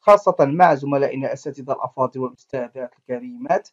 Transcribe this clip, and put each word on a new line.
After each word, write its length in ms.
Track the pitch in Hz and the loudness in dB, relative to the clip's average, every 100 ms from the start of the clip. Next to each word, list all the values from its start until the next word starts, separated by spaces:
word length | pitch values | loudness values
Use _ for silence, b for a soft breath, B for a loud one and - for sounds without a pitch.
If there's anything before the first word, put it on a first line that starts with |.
خاصة 360 | - 202 196 180 | 6 6 4 2
مع 340 | 139 156 180 | 0 4 4
زملائنا 520 | 147 139 143 139 135 135 | 4 0 0 0 -2 -6
الأساتذة 460 | 135 156 143 131 | -6 -10 -14 -8
الأفاضل 480 | 131 127 - 127 131 | -6 -6 -4 -4 -2
والأستاذات 720 | 127 123 _ 135 120 131 120 _ | -8 -10 _ -10 -10 -12 -14 _
الكريمات 720 | _ 123 123 123 127 185 - | _ -10 -10 -14 -2 -2 -2